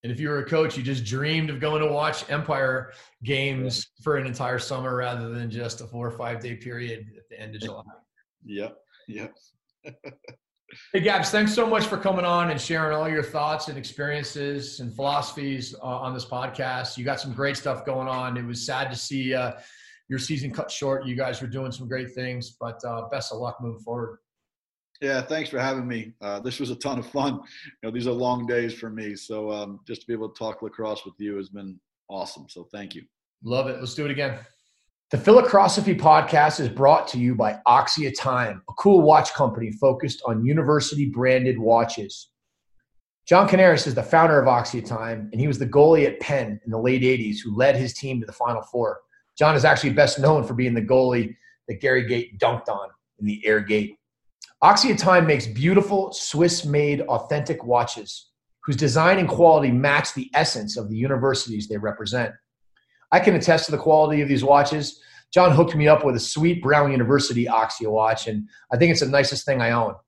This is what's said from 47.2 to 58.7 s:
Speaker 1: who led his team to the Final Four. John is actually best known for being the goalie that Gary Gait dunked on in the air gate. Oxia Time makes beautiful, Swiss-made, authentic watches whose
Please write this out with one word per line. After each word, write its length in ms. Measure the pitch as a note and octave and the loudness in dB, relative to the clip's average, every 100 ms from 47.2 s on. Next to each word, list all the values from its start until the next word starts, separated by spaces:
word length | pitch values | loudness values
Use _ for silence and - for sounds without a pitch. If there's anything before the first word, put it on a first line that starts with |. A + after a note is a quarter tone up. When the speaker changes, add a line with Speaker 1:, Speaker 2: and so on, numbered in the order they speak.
| G#2+ G#2 | -2 -6
Speaker 1:
who 140 | A#2+ G#2 | -6 0
led 200 | C3+ B2+ | 2 2
his 180 | B2+ | -2
team 260 | - C#3 C3 | -6 -8 -6
to 60 | A2 | -8
the 60 | |
Final 300 | - A#2+ A#2 | -6 -4 -4
Four. 380 | - A#2+ A2+ - _ _ _ - | -6 -4 -4 -6 _ _ _ 2
John 180 | D3+ D3+ | 4 6
is 100 | D3 | 4
actually 260 | C#3+ C#3+ | 4 2
best 280 | C#3 C#3 - | 4 4 4
known 240 | C#3 D#3 | 2 2
for 100 | A#2+ | 0
being 200 | A#2+ B2+ | -2 0
the 80 | A#2 | 0
goalie 540 | G#2 C3 B2+ B2 G#2+ - _ _ - | 2 4 4 0 -2 -8 _ _ -14
that 140 | G2+ | -6
Gary 260 | C#3 B2+ A#2 | 0 0 0
Gait 320 | A#2+ A#2 G2 | -4 -4 -2
dunked 300 | A#2 A#2 - | 0 0 -6
on 180 | G2+ G2+ _ _ _ | -8 -10 _ _ _
in 60 | G#2 | -6
the 200 | G#2 A2 | -2 0
air 140 | G#2+ | 0
gate. 380 | G#2 G#2+ G#2 - _ _ _ _ - _ | 2 -2 -2 -10 _ _ _ _ -20 _
Oxia 340 | D#3+ G#3 C4+ G#3+ | 6 6 4 2
Time 300 | E3+ F3+ D#3+ | 6 6 6
makes 180 | C#3+ A2+ | 2 0
beautiful, 640 | G#2+ D3+ G3 G3+ G3+ F#3+ | -2 4 4 4 -2 -2
Swiss-made, 880 | - - D3+ E3+ E3+ D3 D3 D3 C#3+ | -8 -6 2 2 2 -2 0 0 -2
authentic 640 | - A#2+ - D3 C#3+ D#3+ | -2 -4 -2 -4 -4 -6
watches 640 | A#2+ A#2+ A2+ - G#2+ - _ _ _ _ | 0 0 0 -6 -14 -16 _ _ _ _
whose 120 | - | -6